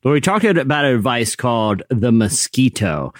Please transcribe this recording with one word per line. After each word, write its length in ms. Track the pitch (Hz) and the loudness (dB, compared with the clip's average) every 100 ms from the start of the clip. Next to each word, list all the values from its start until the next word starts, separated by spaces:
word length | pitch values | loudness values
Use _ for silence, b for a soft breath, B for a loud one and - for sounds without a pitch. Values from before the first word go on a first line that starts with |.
but 80 | 131 | 2
we 80 | 147 | 2
talked 220 | 180 208 | 2 0
about 400 | 214 165 135 147 143 | 2 2 0 0 2
a 60 | |
device 440 | 123 107 120 117 - | 2 0 -2 -4 -2
called 460 | 127 117 107 98 - | -2 0 0 -2 -2
the 220 | 120 120 | -2 2
Mosquito. 1000 | 113 107 - - - 131 - 98 73 67 B | 2 2 -2 -4 0 0 0 -4 -4 -8 B